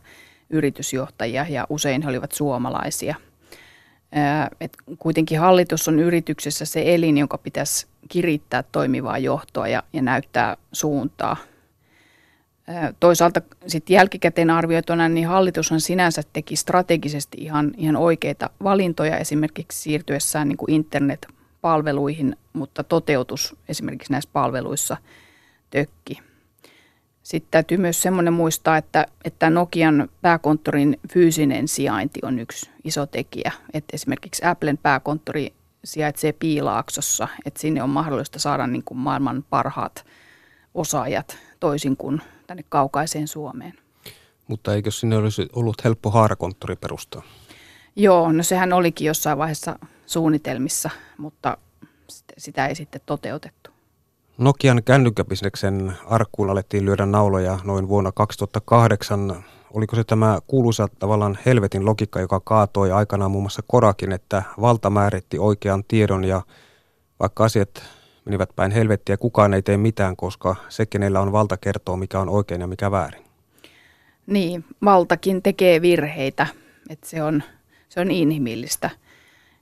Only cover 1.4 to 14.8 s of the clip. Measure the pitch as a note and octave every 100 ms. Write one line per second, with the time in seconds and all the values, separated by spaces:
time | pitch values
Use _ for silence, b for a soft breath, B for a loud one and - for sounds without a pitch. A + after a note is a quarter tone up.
1.4 | D#3+ C3+ - D3+ D3 C#3 D3+ B2+ C#3 -
2.4 | D3 B2 B2 - - - - D#3 _ _
3.4 | B B B B B B _ D3+ C#3+ D3+
4.4 | C3+ - E3 - - - E3 D#3+ D#3+ D#3
5.4 | F3+ F#3 F3 D#3 - D#3+ E3+ E3+ D#3+ D3+
6.4 | C#3+ - D#3 D#3+ D3 F3 E3 C#3+ C#3+ C#3+
7.4 | - - C#3+ - - _ - F3 E3+ D3
8.4 | - B2 - D3+ C#3 B2+ B2 - C3 C3+
9.4 | - - G#2 A2+ - D#3 B2+ B2+ - B2
10.4 | A2 - _ - D3+ C#3+ C3+ - - D#3
11.4 | B B B B b b b b b b
12.4 | _ _ - E3+ D#3+ - F3 E3 E3+ E3+
13.4 | - - - D#3 - F#3+ F#3+ F3+ E3+ F3
14.4 | E3 E3 E3 E3